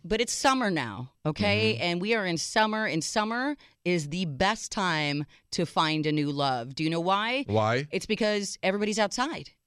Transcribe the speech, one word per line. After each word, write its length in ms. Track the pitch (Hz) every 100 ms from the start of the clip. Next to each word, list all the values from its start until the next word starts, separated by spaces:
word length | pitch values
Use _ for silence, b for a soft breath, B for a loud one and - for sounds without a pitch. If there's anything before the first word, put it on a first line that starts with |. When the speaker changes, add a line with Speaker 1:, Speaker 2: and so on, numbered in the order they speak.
Speaker 1:
But 160 | 170 220
it's 140 | 240
summer 360 | - 285 269 220
now, 420 | 165 120 101 127 _
okay? 480 | 151 156 208 208 220
Speaker 2:
Mm-hmm. 80 | 214
Speaker 1:
And 180 | 175 175
we 120 | 202
are 120 | 226 190
in 100 | 170
summer, 480 | - 226 214 220
and 180 | 214 156
summer 540 | - 226 214 233 269 294 b b 175
is 240 | 175 147
the 160 | 170 185
best 440 | 135 190 208 -
time 540 | - 190 160 147 143 147 b _
to 120 | -
find 400 | 170 - 160 156
a 80 | 151
new 180 | 151 147
love. 440 | 143 139 127 120
Do 100 | 135
you 60 | 160
know 100 | 165
why? 440 | 170 196 220 262 269
Speaker 2:
Why? 400 | 104 107 120 147
Speaker 1:
It's 140 | - -
because 520 | 214 214 208 196 -
everybody's 360 | 185 202 208 214
outside. 500 | 208 - 262 240 - -